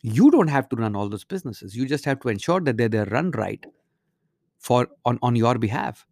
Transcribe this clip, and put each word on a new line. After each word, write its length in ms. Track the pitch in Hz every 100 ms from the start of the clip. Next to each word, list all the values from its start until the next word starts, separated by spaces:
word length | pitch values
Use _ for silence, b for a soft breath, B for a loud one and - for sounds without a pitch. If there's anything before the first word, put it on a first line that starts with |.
You 300 | 117 113 269
don't 160 | 320 165
have 200 | 139 131
to 60 | 117
run 200 | 113 101
all 140 | 101
those 140 | 101
businesses. 520 | - 190 143 101 95 107
You 100 | 131
just 200 | 147 147
have 140 | 135
to 80 | 123
ensure 300 | 104 - 180
that 140 | 151 113
they're, 120 | 117
they're 160 | 110 101
run 260 | 123 180
right 320 | 107 101 104 - _ _ _ _ _ _ _ _ _
for, 300 | - 123 - _ 120
on, 140 | 120
on 140 | 123 120
your 220 | 117 120
behalf. 480 | 110 110 - - _